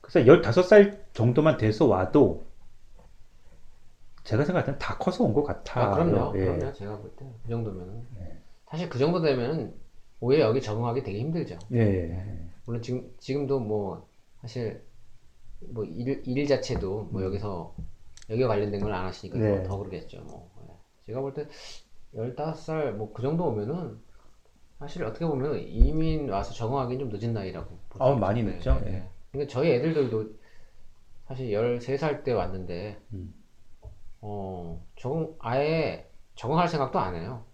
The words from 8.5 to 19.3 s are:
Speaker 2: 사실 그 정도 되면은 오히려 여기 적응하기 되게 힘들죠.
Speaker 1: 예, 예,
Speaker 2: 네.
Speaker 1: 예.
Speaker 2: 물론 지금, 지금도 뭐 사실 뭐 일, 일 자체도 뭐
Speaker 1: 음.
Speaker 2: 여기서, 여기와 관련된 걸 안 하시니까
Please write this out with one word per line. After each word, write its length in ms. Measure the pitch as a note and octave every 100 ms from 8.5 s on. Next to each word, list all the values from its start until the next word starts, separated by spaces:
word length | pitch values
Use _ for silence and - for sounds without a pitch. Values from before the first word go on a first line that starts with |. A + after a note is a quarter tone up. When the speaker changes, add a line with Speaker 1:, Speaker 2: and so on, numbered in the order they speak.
| - -
Speaker 2:
사실 200 | D#3 E3+
그 100 | A#2+
정도 220 | C#3+ F3+
되면은 520 | D#3+ B2+ A#2+ D#3+ - - - - - -
오히려 260 | A#2 D3 A2+
여기 140 | B2
적응하기 440 | G#2+ G#2+ A#2+ B2
되게 160 | A2 G2
힘들죠. 360 | C#3 E3 - F2 -
Speaker 1:
예, 60 | A#2+
예, 280 | G#2+ F#2+ E2
Speaker 2:
네. 60 | F#2
Speaker 1:
예. 320 | G2+ F2+ E2 -
Speaker 2:
물론 180 | - A#2
지금, 260 | A#2 B2 - -
지금도 420 | - C3+ C3+ C3+
뭐 480 | G#2 G#2+ G2 E2 - - _ -
사실 420 | A#2 B2 A2+ - - - - - - - - -
뭐 240 | - A2+
일, 380 | G2+ D#2+ A#2+ C#3 B2+
일 200 | B2+ D3
자체도 640 | C3 - A2 F#2+ G#2 G#2
뭐 80 | G#2+
Speaker 1:
음. 60 | F#2+
Speaker 2:
여기서, 480 | G2 G#2 F2+ E2+ - - - - - -
여기와 200 | A2 B2+
관련된 320 | G#2 G#2 G#2
걸 120 | G#2
안 140 | F#2 F#2
하시니까 320 | F2 F#2